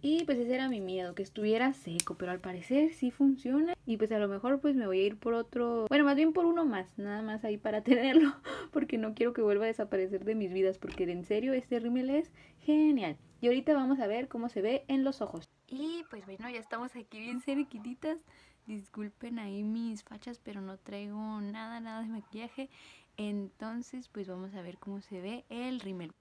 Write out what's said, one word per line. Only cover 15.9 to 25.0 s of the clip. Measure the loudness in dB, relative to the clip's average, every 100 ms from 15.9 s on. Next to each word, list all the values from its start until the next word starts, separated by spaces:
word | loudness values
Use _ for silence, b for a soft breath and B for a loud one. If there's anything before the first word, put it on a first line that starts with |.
| -6 -10
pues | -16 -14
bueno, | -14 -10
ya | -12
estamos | -8 -8 -8 -12
aquí | -16 -14
bien | -8 -6
cerquititas. | -2 -2 -2 -6 -10 -6 -4 -4 -8 b b b -12
Disculpen | -12 -10 -10 -10 -10 -10 -8
ahí | -6 -4
mis | -2 -2 -4 -8
fachas, | -12 -16 -14 -14
pero | -12 -10
no | -10 -12
traigo | -12 -10 -8 -8 -6 -6
nada, | -6 -8 -10 -10
nada | -10 -8
de | -6
maquillaje. | -8 -10 -12 -12 -10 -12 B B B B -8
Entonces | -4 -4 -6 _ -8 -8 -8 -12 -12
pues | -10 -8
vamos | -8 -10
a | -10
ver | -12 -12
cómo | -10 -10